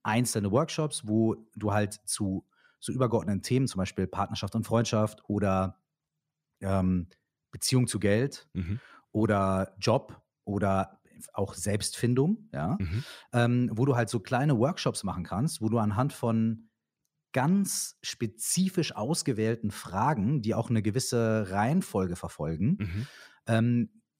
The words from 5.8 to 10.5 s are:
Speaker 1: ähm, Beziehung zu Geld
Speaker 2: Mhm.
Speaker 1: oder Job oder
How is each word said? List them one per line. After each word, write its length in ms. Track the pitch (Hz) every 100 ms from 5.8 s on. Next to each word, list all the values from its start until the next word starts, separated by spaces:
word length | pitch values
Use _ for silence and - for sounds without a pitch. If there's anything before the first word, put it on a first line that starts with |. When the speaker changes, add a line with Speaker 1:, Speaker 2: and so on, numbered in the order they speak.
| _ _ _ _ _ _ _ -
Speaker 1:
ähm, 460 | 95 95 92 90 87 _ _ _ _
Beziehung 380 | - - 127 123
zu 120 | 101
Geld 480 | 101 107 139 - -
Speaker 2:
Mhm. 260 | 92 85 107 - - _
Speaker 1:
oder 640 | 110 107 101 95 95 95 -
Job 420 | 113 127 - - _ _
oder 560 | -